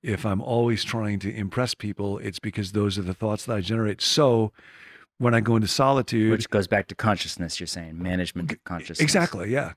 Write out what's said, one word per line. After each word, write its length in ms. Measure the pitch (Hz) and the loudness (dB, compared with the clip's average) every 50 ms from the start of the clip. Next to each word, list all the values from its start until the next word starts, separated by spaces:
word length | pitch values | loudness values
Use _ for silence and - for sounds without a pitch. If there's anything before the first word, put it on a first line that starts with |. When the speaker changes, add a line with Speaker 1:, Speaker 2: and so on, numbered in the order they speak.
| - | -6
Speaker 1:
if 220 | 127 104 - - | -4 -4 -2 -2
I'm 160 | 107 98 98 | -2 -2 -2
always 420 | 113 - 120 117 120 117 117 107 - | 0 0 2 2 2 2 2 0 -2
trying 360 | - - 113 107 104 104 98 | -4 -4 -4 -2 -2 -2 -2
to 140 | 95 101 113 | -4 -4 -4
impress 400 | 110 101 95 - 123 127 120 - | -4 -6 -4 -2 -2 -2 -2 -4
people, 440 | - - 104 98 - 101 101 98 107 | -6 -6 -6 -6 -4 -4 -4 -4 -4
it's 200 | - 107 90 - | -6 -8 -8 -8
because 340 | - 107 - 110 101 92 98 | -8 -6 -4 -4 -6 -2 0
those 240 | 104 104 104 92 101 | 0 0 2 0 -2
are 20 | 95 | -4
the 100 | 90 92 | -4 -4
thoughts 320 | - 113 107 107 104 - | -2 -2 -2 -2 -2 -4
that 100 | - 117 | -4 -4
I 60 | 104 | -4
generate. 400 | 90 90 113 113 110 107 98 - | -2 -2 0 0 0 0 -2 0
So 500 | - - - - 151 131 120 113 110 107 - - - - - - - - - - - _ _ - | 0 2 4 4 6 6 6 4 4 2 -2 -8 -18 -20 -20 -20 -20 -20 -20 -20 -20 _ _ 0
when 140 | 120 120 117 | 2 4 4
I 60 | 117 | 4
go 160 | 107 117 117 | 4 4 4
into 120 | 113 107 98 | 4 4 2
solitude 640 | - - 135 135 139 135 123 - 131 113 107 110 | 2 4 4 4 4 4 2 2 2 2 4 4
Speaker 2:
Which 180 | 113 110 113 - | 4 2 0 0
goes 180 | - 104 95 - | 0 0 2 2
back 200 | 110 101 95 - | 2 0 0 -2
to 60 | 95 | -6
consciousness, 640 | - - 113 101 87 - 82 - - 87 80 - - | 0 2 2 2 2 0 -6 -6 -6 -6 -6 -6 -8
you're 80 | 90 85 | -8 -8
saying, 340 | - 90 82 80 80 85 | -8 -10 -10 -10 -8 -6
management 500 | 90 90 90 90 90 85 - 90 87 76 | -4 -2 0 -2 -2 -4 -4 -6 -6 -6
of 60 | - - | -8 -10
Speaker 1:
G-, 40 | _ | _
Speaker 2:
consciousness. 340 | - 87 82 78 - 85 - | -10 -10 -10 -10 -8 -2 0
Speaker 1:
exactly, 500 | 151 147 - 190 170 - - 95 87 104 | 2 2 4 2 2 0 -2 -6 -4 -2
yeah, 220 | 123 139 127 85 - | -2 -2 -2 -4 -8